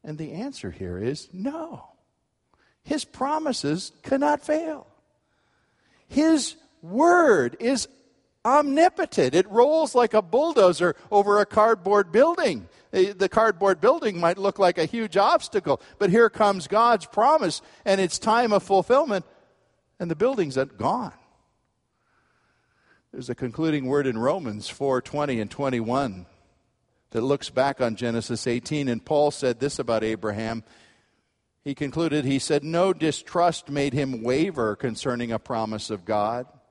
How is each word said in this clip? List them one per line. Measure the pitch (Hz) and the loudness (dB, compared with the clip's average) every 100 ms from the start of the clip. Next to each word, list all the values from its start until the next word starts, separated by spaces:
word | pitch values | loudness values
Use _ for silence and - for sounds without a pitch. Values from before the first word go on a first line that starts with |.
And | - 151 | -12 -12
the | 156 | -10
answer | 160 269 269 98 | -10 -10 -10 -12
here | 82 92 90 | -10 -8 -6
is | 113 151 - | -6 -6 -12
no. | 180 233 320 330 196 - _ _ _ _ _ _ _ _ _ | -10 -8 -8 -12 -16 -20 _ _ _ _ _ _ _ _ _
His | - 294 | -6 -6
promises | - - 269 311 311 - 143 160 - _ | -6 -6 -4 -2 -4 -4 -4 -4 -8 _
cannot | - 269 285 294 | -4 0 0 -2
fail. | - 311 330 294 - _ _ _ _ _ _ _ _ _ _ _ _ | -2 -4 -4 -10 -14 _ _ _ _ _ _ _ _ _ _ _ _
His | 269 320 311 - - _ _ | 0 4 2 0 -12 _ _
word | 160 214 339 359 311 185 123 - | -8 2 4 6 6 4 2 -2
is | 233 269 - _ _ _ _ _ | -2 -2 -4 _ _ _ _ _
omnipotent. | 226 285 294 277 349 - 330 - 131 | 2 2 2 4 4 2 -4 0 2
It | 156 196 | 2 2
rolls | 208 262 320 294 247 | 4 4 4 2 2
like | 233 | 2
a | 214 | 2
bulldozer | 175 233 330 285 185 170 175 - - | 2 0 2 6 4 4 -2 -2 0
over | 208 202 202 | 2 4 2
a | 202 | 2
cardboard | 220 220 214 180 208 185 | 2 4 2 2 2 2
building. | 196 311 349 285 127 85 _ _ | 4 4 4 -2 -2 -10 _ _
The, | 190 190 | 0 0
the | 196 190 | 0 0
cardboard | - 220 170 196 175 | 2 2 2 0 2
building | 202 320 254 175 | 2 2 -2 0
might | 170 185 | 0 0
look | 196 190 | -2 2
like | 180 175 | 2 2
a | |
huge | 160 233 214 175 | -4 -4 -2 2
obstacle, | 208 330 - 208 - 127 - _ | 4 2 0 -4 -2 -4 -4 _
but | 202 | 2
here | 208 226 | 4 4
comes | - 208 196 143 | 4 0 0 -2
God's | 208 233 226 - | 2 4 2 -2
promise | - 247 311 190 - - - | 2 4 4 0 -4 -14 -10
and | - 196 | -2 0
its | 185 - | 0 -2
time | 220 226 240 | 0 2 4
of | 202 | 0
fulfillment, | 190 196 180 254 311 196 - _ _ _ _ _ _ _ | 2 0 2 0 2 -4 -8 _ _ _ _ _ _ _
and | 170 | -8
the | |
building's | 156 233 254 156 131 | -2 -2 0 -2 -2
gone. | 135 101 120 226 220 - _ _ _ _ _ _ _ _ _ _ _ _ _ _ _ _ _ _ _ | -4 -2 -2 -2 -6 -14 _ _ _ _ _ _ _ _ _ _ _ _ _ _ _ _ _ _ _
There's | - 123 | -16 -12
a | |
concluding | 120 127 113 160 151 131 | -8 -8 -4 -2 -2 0
word | 143 135 | 0 0
in | 113 | 0
Romans | 123 185 135 104 - | -2 -2 -6 -10 -12
four | - 139 127 | -6 -2 -2
twenty | - 147 147 120 | -2 -6 -4 -4
and | 104 | -6
twenty-one | - 139 123 110 131 135 92 87 _ _ _ _ _ _ _ _ | -6 -4 -4 -2 -2 -2 -8 -16 _ _ _ _ _ _ _ _
that | 117 | -4
looks | 127 143 - | -2 -2 -2
back | - 139 139 | -2 -2 0
on | 123 110 | -4 -2
Genesis | 120 117 - 117 127 | -4 -4 -6 -6 -4
eighteen, | 120 - 151 139 | -4 -4 -4 -2
and | 113 | -4
Paul | - 151 147 | -2 0 0
said | - 131 113 | 0 -4 -2
this | 139 - | -6 -4
about | 120 110 | -2 -2
Abraham. | 110 110 110 104 110 113 - _ _ _ _ _ _ _ _ _ | -2 -4 -6 -6 -6 -8 -12 _ _ _ _ _ _ _ _ _
He | 143 | -12
concluded, | 135 143 156 165 151 | -8 -6 -4 -2 -2
he | 131 139 | 0 -2
said, | - 147 | 0 -2
"No | 147 165 190 | 0 0 0
distrust | 175 156 143 - 175 175 165 - | 0 -2 -4 -6 0 0 0 -8
made | 143 143 | -4 -2
him | 127 135 123 | -2 -4 -4
waver | 117 135 190 147 110 101 | -2 0 -2 -2 -4 -2
concerning | 127 110 139 120 120 | -6 -4 -6 -4 -4
a | 113 | -6
promise | - 117 110 107 - | -4 -6 -4 -6 -8
of | 104 | -10
God | 87 107 104 120 135 _ _ | -2 -2 0 -4 -10 _ _